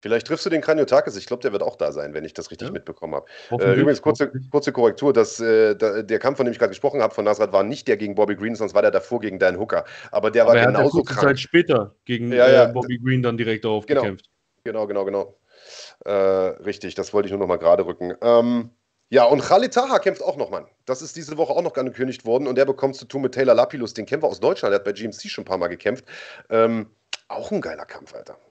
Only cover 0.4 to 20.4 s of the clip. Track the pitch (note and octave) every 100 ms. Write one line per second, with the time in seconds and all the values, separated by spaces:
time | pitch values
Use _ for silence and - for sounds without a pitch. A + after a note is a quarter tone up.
0.4 | G3 E3 - D#3 C#3 C3 - G2 - A#2+
1.4 | B2 G2+ D#2 - D2+ D2 D2 D2+ D#2 -
2.4 | E2 - B2 - - D#2+ E2 C#2+ - -
3.4 | - A#2+ G2 A#2+ C#3+ C3+ D3+ D3 C#3+ C3
4.4 | C3 D3 C#3+ C3 A#2+ - C#3+ A2+ G#2+ -
5.4 | A#2 A2 A2 G2+ A2 G2+ G#2+ A2 B2+ C#3+
6.4 | B2 A2+ A2+ F#2+ C#3+ C#3+ A2 - G#2 G2+
7.4 | G#2 G2 G2+ C#3+ - G#2+ G#2+ G2+ G#2 G2
8.4 | G#2+ A2+ G#2 E2 G#2+ F#2+ - A#2+ G#2 F#2+
9.4 | F#2 F2+ A2+ F2+ - - - G#2 G#2+ A2
10.4 | A2+ A#2 A#2+ A2 C#3+ D3+ C3+ C3 C#3+ C3+
11.4 | - E3+ F3 C3 G2 _ - B2 A#2+ A#2+
12.4 | B2+ C3 A#2+ B2 B2 B2 B2 C3 B2 A#2
13.4 | A2+ A2 A2+ G#2+ G#2 C#3+ A2 F#2 _ _
14.4 | _ _ A#2+ A2 G#2+ G2+ G2 G2 G2 _
15.4 | _ _ - - - _ - G2+ F#2+ F#2+
16.4 | F#2 - F2 G2+ F#2 F2 F#2+ G#2 F#2+ G2
17.4 | F#2 F2 E2 F2+ F2+ E2+ F2+ - A#2 A#2+
18.4 | A#2+ A#2+ A#2 _ _ _ _ B2 A#2+ C#3+
19.4 | C3+ F#3+ B3 - C4 B3 F#3+ - - C#3+